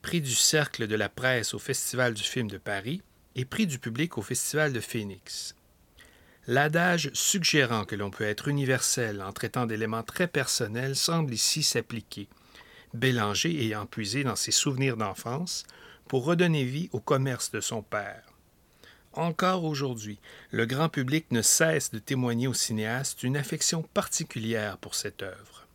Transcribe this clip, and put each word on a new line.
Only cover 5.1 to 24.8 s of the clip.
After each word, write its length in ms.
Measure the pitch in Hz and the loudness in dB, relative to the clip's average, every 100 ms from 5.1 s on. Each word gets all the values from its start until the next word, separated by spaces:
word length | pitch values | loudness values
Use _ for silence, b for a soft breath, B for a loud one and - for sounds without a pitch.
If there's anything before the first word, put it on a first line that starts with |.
| 92 - - - - _ _ _ - B B B B - | -10 -12 -10 -10 -12 _ _ _ -20 B B B B 0
L'adage 640 | 127 147 160 175 170 147 | 2 4 4 4 2 0
suggérant 720 | - - 208 165 156 127 117 | -2 0 2 4 4 4 2
que 120 | 98 104 | -2 -4
l'on 140 | 101 | -4
peut 140 | 98 | -2
être 220 | 107 104 - | -2 -2 -2
universel 760 | 143 135 127 - - 117 101 | 0 2 2 2 0 -2 -4
en 100 | 95 | -8
traitant 340 | 101 120 - 120 | -6 -4 -2 -2
d'éléments 380 | 110 110 113 | 0 -2 -2
très 240 | 113 - 175 | -6 -2 0
personnels 680 | - 135 - 113 113 131 | 0 0 0 -2 -2 -2
semble 400 | 135 - 170 151 | 0 0 2 0
ici 300 | 110 - - | 0 0 2
s'appliquer, 640 | - 123 - 117 - - 98 B B B B B B | 2 2 -2 -8 -8 -12 -12 B B B B B B
Bélanger 680 | 117 131 123 104 101 165 165 | 0 2 4 2 2 0 0
ayant 220 | 113 107 104 | 0 -2 -6
puisé 360 | - 104 120 | -6 -4 -2
dans 140 | 135 98 | 0 -2
ses 160 | - | 2
souvenirs 440 | - - 131 135 113 | 2 2 2 0 0
d'enfance 680 | 107 95 - 131 175 - - B B B - | -2 -4 -6 -4 -4 -6 -10 B B B -2
pour 180 | 131 | 0
redonner 380 | 127 170 175 160 | 2 4 6 4
vie 280 | 127 135 180 | 2 0 -4
au 80 | 120 | -4
commerce 500 | - 139 135 120 - | 2 2 4 -2 -4
de 100 | 113 | -4
son 220 | - 117 | -4 -6
père. 420 | 101 107 101 98 - _ _ _ _ B B B B | -4 -6 -6 -12 -18 _ _ _ _ B B B B
Encore 500 | - 170 165 185 185 | -4 -2 2 2 2
aujourd'hui, 560 | 160 147 139 120 107 104 B B B | 0 -2 -2 -4 -8 -12 B B B
le 120 | 110 | 0
grand 240 | 117 131 160 | 2 2 0
public 380 | - 127 151 - | 2 2 0 2
ne 100 | 117 | 2
cesse 480 | 104 - 165 160 - | 4 6 6 4 0
de 80 | 113 | -6
témoigner 480 | - 135 123 117 131 | -2 0 2 2 0
au 80 | |
cinéaste 680 | 120 - 110 107 120 135 - | 0 0 0 0 -2 -4 -2
une 120 | 127 143 | -2 0
affection 460 | 139 160 - 170 | -2 0 0 0
particulière 960 | 156 - - - 156 - 110 113 107 | 0 -2 0 -2 -4 -4 -2 -2 -2
pour 160 | 92 | -6